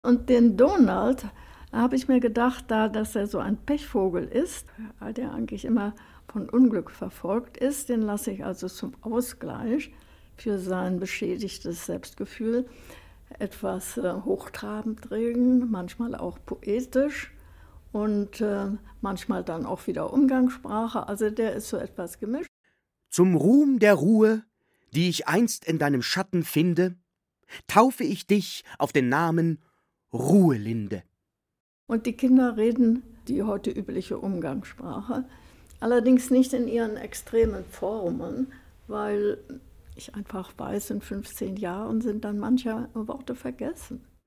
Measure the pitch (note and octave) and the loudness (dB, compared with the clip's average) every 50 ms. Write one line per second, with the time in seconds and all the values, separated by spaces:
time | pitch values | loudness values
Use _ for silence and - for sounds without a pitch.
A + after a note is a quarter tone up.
0 | - B3 B3 A#3+ - - B3+ A#3+ A#3 A#3 G3 F#3 B3+ D#4+ G#4 F#4 C4 - - F#3 | 4 4 2 2 4 4 6 8 8 6 8 6 4 6 8 6 6 6 6 2
1 | G3+ A#3+ C4 B3+ - G3+ - - - - - - - - - A#3 A#3+ B3+ C4 C4 | 2 2 0 0 -4 -14 -14 -16 -20 -20 -20 -20 -18 -6 0 0 0 2 0 0
2 | B3+ - C4 B3 B3 A#3+ A3 B3 A#3 B3+ B3 - - - A3+ A3 A3 A3 G#3+ G#3+ | 2 2 2 4 4 2 2 2 0 0 0 -4 -6 -2 0 0 0 0 0 -2
3 | G#3+ - - G3+ G3+ G#3 A3 F#3+ - G3 G#3+ - - - C#4+ D4 D4 - - A#3+ | -4 -2 -2 -4 -2 -2 -2 -4 -2 -2 -4 -4 -2 -2 -2 -2 -2 -2 0 0
4 | F#3+ F#3+ E3+ F3 - - - A#3+ E4 F4+ - - - - - - A3 G#3+ - - | 0 2 0 -2 -4 -2 -2 -2 -2 -2 -6 -14 -16 -18 -16 -16 -16 -16 -14 -12
5 | G#3 G#3+ A3 A#3+ B3+ C4 - - A#3 - G#3+ G3+ - - A3+ A3+ G3+ G#3 G#3 - | -12 -10 -8 -8 -8 -8 -6 -6 -6 -6 -8 -8 -2 0 0 0 0 -2 -8 -10
6 | - - - - - - - G#3+ F#3 - - A#3+ C4 A#3+ A3 F3+ E3 - - - | -20 -20 -20 -20 -20 -10 -8 -8 -8 0 4 6 6 6 4 0 -4 -6 -12 -10
7 | F3+ G3 - - - F3 G3+ A#3 B3 - - - - C4+ C#4+ C#4+ - - B3 A3+ | -12 -12 -10 -10 -6 -2 -2 -2 -4 -6 -6 -2 -2 -2 -2 -4 -4 -2 -2 0
8 | A3 G#3 G#3 G#3 - A3 G3 G3 - F#3+ F#3 - F3+ F#3 - - - - - - | 0 -2 -2 -4 -4 -6 -8 -6 -8 -8 -8 -8 -10 -10 -10 -10 -12 -12 -12 -12
9 | - A3+ A3 A#3+ B3 A#3+ - _ - - A#2 A2+ - A3 A#3+ D4+ - - - - | -8 -4 -2 -2 -2 -4 -8 _ -12 -10 -8 -6 -4 -2 -2 -2 -4 -8 -18 -20
10 | - - - - - - - - - A3+ G3+ F#3+ F3+ F#3 F#3 F#3 F#3 F#3 F#3 F3 | -20 -20 -20 -20 -20 -20 -20 -8 -6 -4 -4 -4 -4 -4 -4 -2 -2 -2 -2 -4
11 | F#3+ F#3 - - A3+ F3 F#3 - G#3+ F#3+ - - - E3 E3+ E3 - - E3+ F#3+ | -4 -6 -6 -6 -4 -4 -4 -4 -6 -8 -10 -10 -10 -10 -10 -8 -8 -8 -8 -8
12 | - - - - G3+ - - - A3 A3+ A#3 B3 B3+ B3 - - - - - - | -10 -14 -12 -12 -12 -12 -8 -6 -4 -2 -2 -2 -2 -4 -12 -20 -20 -20 -20 -20
13 | - - - - - _ - - G#3 G3 - - - F#3+ F#3 G3 - - - A#3+ | -20 -20 -20 -20 -20 _ -10 -10 -10 -10 -8 -8 -6 -6 -6 -6 -8 -8 -8 -4
14 | F#3+ F3+ F3 F#3+ F#3+ - F#3+ F#3+ - - - - - G#3 G#3 G#3+ G#3+ A3+ A3 - | -4 -4 -4 -4 -2 -4 -4 -4 -4 -14 -14 -12 -10 -8 -8 -6 -6 -6 -8 -8
15 | - - - A3 A#3 A#3 A#3 A#3+ B3 B3+ B3+ B3 B3 A#3 A3 F#3 F3+ A3 - - | -10 -8 -6 -4 -4 -2 0 2 4 4 4 4 2 0 -4 -4 -6 -10 -8 -8
16 | A#3+ A#3+ - - - F3+ E3 - - - F#3 - - - G3+ B3 C4 B3+ - B3+ | -6 -6 -6 -6 -8 -8 -8 -10 -10 -10 -10 -8 -4 -2 -2 -2 -2 0 0 0
17 | C#4 D4 C#4+ - - - - - - - - - - - - - - - - G#3 | 0 0 -2 -8 -12 -12 -18 -20 -20 -20 -20 -20 -20 -20 -20 -20 -20 -8 -4 -4
18 | G#3 G#3+ G#3 G#3 G3+ G3+ - - G#3+ G#3 G3+ G3+ G3+ G3 G#3 G#3 - - - - | -2 0 0 -2 -2 -4 -4 -4 -2 -2 0 -2 -2 -4 -6 -8 -10 -18 -12 -8
19 | - G3 G3 F3+ - - G3 F#3 F3+ - E3 E3 - - F#3+ - - - F3+ - | -6 -6 -6 -6 -4 -4 -4 -2 -2 -4 -6 -6 -6 -6 -8 -6 -6 -6 -4 -4
20 | D#3 - - C4+ D4 C4 C4 B3+ B3+ B3+ - - - - G#3 G#3+ A3+ A3+ A3+ G#3+ | -4 0 2 4 4 4 6 4 2 2 0 -4 -10 -6 -4 -4 -4 -2 -4 -6
21 | - - G3+ G3 A3 G#3+ G#3+ A3+ A3+ A3 - - G#3+ - - F3 F#3+ G3 - - | -6 -6 -4 -2 -2 -2 0 -2 -2 -2 -2 -6 -6 -6 -6 -6 -6 -8 -8 -10
22 | F3 E3+ - _ - G3+ A#3+ D4+ F4 - _ _ _ _ _ _ _ _ _ _ | -10 -10 -10 _ -6 -6 -6 -6 -6 -10 _ _ _ _ _ _ _ _ _ _
23 | _ _ - - F3+ F#3+ F3 D3+ C3+ G3 B3 C#4+ D4+ C#4 C4+ A#3 G#3+ G#3 G3+ D3 | _ _ 4 4 6 6 6 6 6 8 8 8 6 6 4 6 6 6 6 6
24 | C#3 F#3+ A3+ G#3+ G#3+ G#3+ A3 A3 - _ _ _ _ _ _ _ _ _ - D#3 | 6 4 6 6 6 6 4 0 -4 _ _ _ _ _ _ _ _ _ 0 2
25 | F3 F3+ D#3+ - - - D#3 G3+ A#3+ A3+ - - - E3 E3 D#3 D3+ C#3+ C#3+ B2+ | 2 2 0 -2 -2 0 2 2 2 2 0 -4 -4 -4 -2 0 2 2 2 0
26 | A#2+ - - F#3 F#3+ _ - F3 D#3+ - - D3+ E3 F3+ E3+ E3+ F3+ F#3 F3+ _ | 0 -2 -4 -4 -4 _ -2 -2 -2 0 2 2 2 4 4 2 2 0 -2 _
27 | _ _ _ _ _ _ _ _ _ _ - - - - - G3+ A#3 C4+ B3 - | _ _ _ _ _ _ _ _ _ _ -20 -18 -12 4 6 6 6 6 4 0
28 | B3 - G3 - - - G3+ G#3 F#3+ - - - - - - _ C#3+ - - D3+ | -2 -2 -2 -4 2 2 2 2 2 -2 -10 -14 -16 -18 -2 _ -2 2 4 2
29 | B2+ A#2+ C3 D3+ E3+ E3 E3 D#3+ E3+ E3 D#3+ - _ _ _ _ _ _ _ _ | 4 4 2 2 2 2 2 2 2 0 -2 -4 _ _ _ _ _ _ _ _
30 | _ _ - A#2 B2 C#3 F3 G3+ F#3 D#3+ C3+ G#2+ G#2 A2 A2+ A2+ G#2 G2 G#2+ F#2 | _ _ -6 -4 2 6 6 8 8 6 4 2 -2 -4 -4 -4 -4 -6 -6 -8
31 | - _ _ _ _ _ _ _ _ _ _ _ _ _ _ _ _ - A3+ A3+ | -10 _ _ _ _ _ _ _ _ _ _ _ _ _ _ _ _ -4 -4 -2
32 | A3 B3 A3+ - - B3+ B3+ C4 B3+ B3 A3 G#3+ G#3+ A#3 A#3 C4 A#3+ A3+ A3+ B3+ | -2 -4 -4 0 4 6 6 6 6 2 0 2 2 2 4 4 4 4 4 2
33 | - - - - - - F3+ F#3+ G3+ A3 G3+ G3 - - - - G3 - - F#3+ | -2 -12 -20 -16 -8 -4 -4 -2 -2 -2 -4 -2 -4 -4 -4 -4 -8 -6 -6 -6
34 | F#3 - G3 - - G3 G3 E3+ E3 D3 C#3 - F#3+ - - - - F3+ - - | -6 -6 -8 -6 -4 -6 -4 -4 -6 -6 -6 -8 -10 -12 -18 -16 -14 -12 -10 -10
35 | G3+ A#3 B3 C4 B3+ - - - - - - - - - - - - A3+ A#3+ B3 | -8 -6 -6 -6 -6 -8 -16 -20 -20 -20 -20 -20 -20 -20 -12 -6 0 2 2 4
36 | A3+ B3+ B3+ B3+ B3+ - C4 B3+ B3+ C4 - B3 B3 - A3+ A#3 A3+ A3 G#3+ - | 6 6 6 6 6 4 4 4 6 4 2 -2 -2 0 0 -2 -2 -2 -4 -8
37 | - - - - - - - A3+ A3+ A3+ G3+ F#3+ F#3 - - - - F#3+ G#3+ A3+ | -10 -12 -12 -14 -12 0 2 4 4 4 2 -4 -10 -12 -10 -6 -4 -4 -4 -2
38 | F#3+ E3+ - - - - - A#3+ C4 C4+ - - - - _ - _ - G#3 G#3 | -4 -4 -4 -4 -6 -6 -4 -4 -4 -6 -6 -20 -20 -20 _ -20 _ -8 -6 -6
39 | G#3 G#3 G#3 G#3 G#3 G#3 - - - - - - - - - - - - - - | -4 -2 -2 0 0 -2 -2 -4 -10 -18 -18 -18 -18 -20 -20 -20 -20 -20 -20 -18
40 | - - - G3+ G3+ - - F#3+ F#3 - - - - - G3+ G3+ G3+ - G3+ G3+ | -18 -14 -14 -14 -12 -10 -10 -10 -10 -12 -14 -12 -10 -6 -6 -6 -6 -6 -8 -8
41 | - - G3+ G3+ G3+ - - - - F#3+ F#3+ G3 G#3 F3 F3+ G3 A3 A3+ A3+ A3 | -6 -8 -10 -8 -8 -12 -10 -8 -8 -6 -6 -6 -6 -6 -6 -6 -4 -2 -2 -2
42 | A#3 B3 G#3 G#3+ A3+ G#3 G#3 G#3 G#3+ A3 B3+ B3+ B3+ A#3 A3 A3+ A#3+ - - A3 | 0 -2 -4 -4 -4 -6 -6 -4 0 2 0 2 2 -2 -4 -4 -8 -8 -8 -10
43 | G#3+ - - C#4 C4 - B3 B3+ - B3+ B3 - A#3+ C4+ F4 - - - - B3 | -8 -8 -10 -10 -8 -10 -10 -8 -8 -10 -8 -8 -8 -8 -8 -10 -14 -16 -16 -16
44 | - _ _ _ _ | -16 _ _ _ _